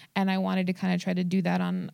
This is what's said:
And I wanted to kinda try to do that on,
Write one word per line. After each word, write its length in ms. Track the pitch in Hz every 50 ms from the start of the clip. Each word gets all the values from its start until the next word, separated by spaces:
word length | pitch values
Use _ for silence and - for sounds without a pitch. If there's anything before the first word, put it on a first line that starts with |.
| - - _
And 160 | 196 190 190
I 60 | 190
wanted 300 | 190 185 190 185 190 185
to 60 | 180 180
kinda 240 | - 190 185 180 180
try 140 | - 185 180
to 80 | 180 180
do 180 | 175 180 190
that 180 | 170 180 180 180
on, 320 | 180 180 185 185 180 -